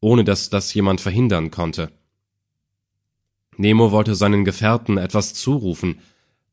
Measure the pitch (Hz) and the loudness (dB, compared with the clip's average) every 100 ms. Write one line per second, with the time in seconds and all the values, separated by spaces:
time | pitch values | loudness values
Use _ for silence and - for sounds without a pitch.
0 | 107 120 104 98 - 101 - 107 98 95 | 2 4 4 0 -2 -4 -4 -2 -2 -2
1 | - 98 123 92 80 78 85 80 80 _ | -2 -2 0 0 -4 -6 -6 -6 -10 _
2 | _ _ _ _ _ _ _ _ _ _ | _ _ _ _ _ _ _ _ _ _
3 | _ _ _ _ _ - 101 110 113 104 | _ _ _ _ _ -2 2 6 6 4
4 | 107 98 101 101 98 92 107 113 113 98 | 0 0 2 2 0 0 0 0 0 -4
5 | 92 107 98 - - 143 101 80 92 - | -2 -4 -4 -4 -2 -2 -2 -4 -6 -6
6 | _ _ _ _ _ | _ _ _ _ _